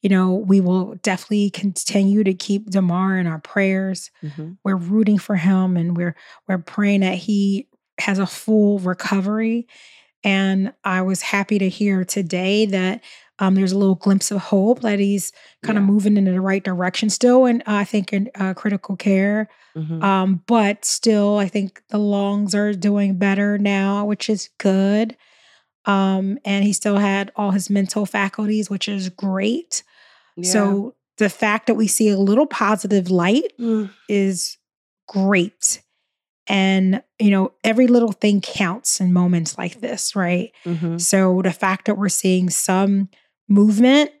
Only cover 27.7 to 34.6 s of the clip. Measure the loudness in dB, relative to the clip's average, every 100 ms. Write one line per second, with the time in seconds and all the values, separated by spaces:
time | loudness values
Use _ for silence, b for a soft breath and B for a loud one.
27.7 | -2 -2 -4 -4 -2 -4 -4 -4 -2 -4
28.7 | -6 -6 -6 -6 -6 -4 -2 -2 -4 -6
29.7 | -10 _ b b b b -8 -2 0 2
30.7 | 0 -4 -12 _ _ -2 0 -2 -2 -2
31.7 | 0 0 2 2 2 2 2 2 0 0
32.7 | 0 0 0 2 2 2 2 0 _ -2
33.7 | -2 -4 -10 _ 0 0 -2 -8 -10